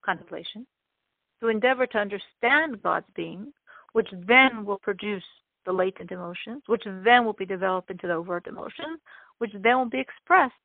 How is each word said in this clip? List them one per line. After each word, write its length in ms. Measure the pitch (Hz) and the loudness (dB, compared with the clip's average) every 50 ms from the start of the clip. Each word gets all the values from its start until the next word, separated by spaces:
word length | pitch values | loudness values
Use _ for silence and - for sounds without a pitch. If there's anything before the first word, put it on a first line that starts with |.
| _ | _
contemplation, 600 | - 185 165 170 - 180 156 165 - - 214 247 _ _ _ _ _ _ _ _ _ _ _ _ _ _ _ | -4 -4 -4 -6 -14 -14 -14 -14 -14 -16 -16 -18 _ _ _ _ _ _ _ _ _ _ _ _ _ _ _
to 80 | - 226 | 0 0
endeavor 380 | 220 214 208 247 262 247 254 | 0 2 4 2 4 4 0
to 120 | 247 - 220 | 0 0 -2
understand 840 | 208 - 202 196 - - _ _ - 240 269 294 320 320 247 196 _ | -2 -2 -4 -10 -10 -14 _ _ 0 2 4 4 2 0 -4 -6 _
God's 240 | 175 170 170 180 _ _ | -2 -2 -2 -4 _ _
being, 380 | - 170 165 160 180 208 285 - _ _ _ - - - _ _ | -10 -10 -10 -10 -12 -14 -16 -18 _ _ _ -20 -20 -20 _ _
which 160 | 226 220 - 202 180 175 | -2 -2 -2 -6 -14 0
then 380 | 185 240 262 262 262 240 220 208 | 4 6 6 6 6 4 -2 -6
will 140 | 202 202 190 | -6 -6 -6
produce 460 | _ - 202 185 - 208 208 185 - - _ _ _ _ _ _ _ | _ -6 -6 -4 -4 -6 -6 -6 -8 -14 _ _ _ _ _ _ _
the 60 | 190 180 | -4 -2
latent 380 | 185 185 190 190 - 180 180 | 0 0 -2 -2 -6 -14 -12
emotions, 520 | 190 185 180 175 175 180 - 214 226 285 _ | -12 -10 -10 -12 -12 -12 -12 -12 -14 -14 _
which 160 | - 226 220 - 208 196 185 185 | -2 -2 -2 -2 -8 -12 -2 4
then 200 | 220 240 247 240 | 6 8 8 6
will 80 | 226 208 | 4 -2
be 140 | - 190 | -4 -6
developed 440 | 185 196 185 185 190 185 185 180 _ | -6 -4 -2 -2 0 -2 -2 -4 _
into 160 | 190 180 - | -14 -10 -4
the 80 | 175 175 | -4 -4
overt 320 | 160 170 180 180 175 175 | -4 -4 -4 -6 -6 -6
emotions, 540 | - - - - - - - - 302 330 311 _ - - - - _ _ _ | -10 -14 -12 -12 -14 -12 -12 -10 -10 -10 -12 _ -20 -20 -20 -20 _ _ _
which 120 | 233 214 202 202 190 | -8 -6 -6 2 4
then 160 | 226 247 262 | 4 4 4
will 100 | 254 240 | 2 0
be 120 | 254 262 | -2 -4
expressed 540 | 262 - - - _ - 349 381 302 254 - _ | -6 -6 -10 -20 _ 4 6 6 6 4 0 _